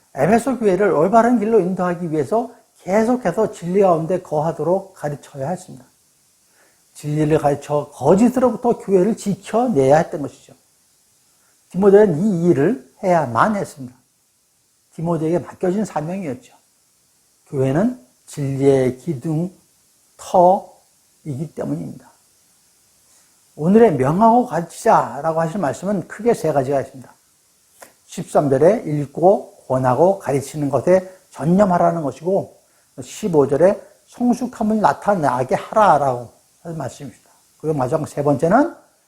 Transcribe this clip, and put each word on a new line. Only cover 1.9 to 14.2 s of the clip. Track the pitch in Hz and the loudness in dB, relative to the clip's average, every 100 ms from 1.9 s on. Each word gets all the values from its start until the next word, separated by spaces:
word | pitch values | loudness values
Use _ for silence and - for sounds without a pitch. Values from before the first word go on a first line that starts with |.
| 170 175 | -4 -6
위해서 | 156 139 214 247 - _ _ | -4 -2 -4 -4 -10 _ _
계속해서 | - 202 220 247 185 170 214 | -4 -2 0 -2 -2 -2 -4
진리 | - 165 185 | -4 -4 2
가운데 | 190 165 160 185 | 2 2 0 -4
거하도록 | - 151 156 160 151 185 185 | -4 -4 -4 -4 -2 -2 -4
가르쳐야 | - 151 143 - 143 135 | -10 -10 -10 -14 -10 -8
했습니다. | 180 - - - _ _ _ _ _ _ _ _ _ _ | -8 -12 -20 -20 _ _ _ _ _ _ _ _ _ _
진리를 | - 147 151 151 151 | -14 -6 -2 0 2
가르쳐 | 147 143 - 147 147 | 2 -2 -2 -4 -4
거짓으로부터 | - 135 190 247 254 247 226 240 226 | -4 2 4 4 2 0 0 -2 -2
교회를 | - 190 190 226 | 0 2 2 -2
지켜내야 | - 185 - 214 247 165 131 151 | -4 -6 -4 -2 0 2 4 4
했던 | 165 160 | 2 -6
것이죠. | 135 - - _ _ _ _ _ _ _ _ _ _ _ _ | -10 -14 -20 _ _ _ _ _ _ _ _ _ _ _ _
디모데는 | 175 202 196 214 151 | 0 6 6 6 2
이 | 214 175 175 | 0 0 2
일을 | 135 147 262 - _ | 2 2 0 -6 _
해야만 | 196 170 139 113 165 208 | 0 0 0 0 0 0
했습니다. | 156 - 123 - _ _ | -6 -12 -18 -20 _ _